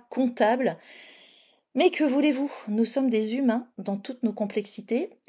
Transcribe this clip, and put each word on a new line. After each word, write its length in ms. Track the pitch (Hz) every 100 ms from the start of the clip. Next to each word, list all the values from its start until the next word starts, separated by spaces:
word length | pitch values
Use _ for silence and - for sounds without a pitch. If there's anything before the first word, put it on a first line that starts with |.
| -
comptable, 680 | - 262 240 214 247 240 165 - - - - - _ _ _ _ 262
mais 160 | 359
que 140 | - 294
voulez-vous ? 460 | 269 294 262 277 - -
Nous 160 | 208 226
sommes 240 | 277 269
des 260 | 220 214 247
humains 340 | 269 226 240 -
dans 200 | 196 196
toutes 260 | - 262
nos 80 | 220
complexités 880 | 202 202 214 208 - - 233 392 -